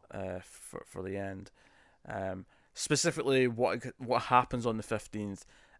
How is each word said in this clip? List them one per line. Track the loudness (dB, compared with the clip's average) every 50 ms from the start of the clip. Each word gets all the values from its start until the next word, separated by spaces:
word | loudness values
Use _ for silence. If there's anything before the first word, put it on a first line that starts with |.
| -14 -12
Uh, | -8 -8 -6 -6 -6 -8
for, | -10 -14 -18 -18 -14 -12 -12 -12 -12
for | -12 -10 -8
the | -6 -6 -4
end. | -4 -4 -6 -8 -10 -12 -14 -18 _ -20 _ _ -20 _ _ _ _ -12 -8
Um, | -6 -4 -4 -4 -6 -6 -10 -14 _ _ _ _ _
specifically | -6 0 2 2 4 4 2 0 2 2 4 6 6 6
what, | 4 4 2 2 2 2 -2 -4 -8 -10 -10
what | -2 0 0 0
happens | 4 6 6 6 6 4 0 -2 0
on | 0 0
the | -2
fifteenth | -2 -2 -4 -4 -4 -6 -6 -6 -6 -6 -6 -10 -12 -18 -20 -20 -20 _ -20